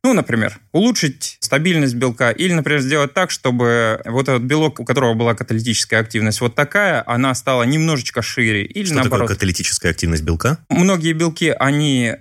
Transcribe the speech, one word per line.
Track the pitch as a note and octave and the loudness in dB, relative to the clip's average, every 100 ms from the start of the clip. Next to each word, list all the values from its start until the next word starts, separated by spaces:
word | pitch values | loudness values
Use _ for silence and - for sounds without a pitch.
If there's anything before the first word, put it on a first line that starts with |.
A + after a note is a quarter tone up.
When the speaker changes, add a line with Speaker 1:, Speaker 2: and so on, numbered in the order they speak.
Speaker 1:
Ну, | B3+ | 2
например, | G#3+ - A2+ G#2 - _ | 2 0 -2 -2 -6 _
улучшить | D#3 A3+ A3 D#3 B2+ - - | 0 2 2 -2 -4 -12 -10
стабильность | - C#3+ E3+ E3 C3+ A#2+ | -2 0 2 2 0 0
белка | B2+ A2+ A#2+ | -2 0 0
или, | G#2+ F#3 | 0 0
например, | E3+ C#3+ D3 | 0 0 0
сделать | C3 D3+ C#3+ | 0 0 0
так, | F#3+ F3+ | 0 -2
чтобы | - C3+ B2 A#2+ A#2 A2+ A2 | -2 -2 2 2 2 2 -2
вот | - B2 C3+ | -2 -2 0
этот | B2+ | 0
белок, | B2 D3+ D#3 - | 0 2 0 -2
у | |
которого | A#2 C3 B2 | -2 0 2
была | A2+ A#2 | 2 0
каталитическая | A2+ - A2 A#2 A2 - A2+ | 0 -2 -2 -2 -2 0 0
активность | A2+ A2+ A2 G#2+ | 0 -2 -2 0
вот | A#2+ | -2
такая, | C3 C#3+ G3+ G3+ C3+ - | -2 -2 0 0 0 -2
она | A#2 C3+ | -2 0
стала | B2+ - B2+ | -2 0 0
немножечко | A#2+ D#3 D#3+ C#3+ A2+ A#2+ | 2 2 2 0 -4 -6
шире | A2 - A2+ G#2+ | -4 -2 0 0
или | F#2+ G3+ | -4 -6
Speaker 2:
Что | F#3+ | -2
такое | C#3+ B2+ | 0 0
Speaker 1:
наоборот. | B2+ A#2 | 0 0
Speaker 2:
каталитическая | F#2+ F#2+ E2+ - - F2 | 0 -2 -2 -4 -2 -2
активность | E2 E2+ D#2+ | -2 0 0
белка? | D#2+ E2+ A#2+ D#3+ - | 0 0 0 -2 -2
Speaker 1:
Многие | G#3+ F#3 F#3 D#3+ | 2 4 2 0
белки, | D#3+ E3 D#3 D#3+ | 0 -2 0 -2
они | - C3 D3 D3+ C3 A#2 - | 0 2 2 2 2 0 -2